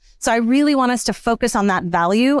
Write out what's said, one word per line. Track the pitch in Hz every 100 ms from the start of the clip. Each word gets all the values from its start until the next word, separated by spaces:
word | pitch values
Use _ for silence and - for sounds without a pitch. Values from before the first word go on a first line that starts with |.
| _ _
So | 262
I | 233
really | 226 269 294
want | 277 247
us | 247
to | -
focus | 196 - 233 240
on | 226 202
that | 185
value | 175 175 170 214 254 285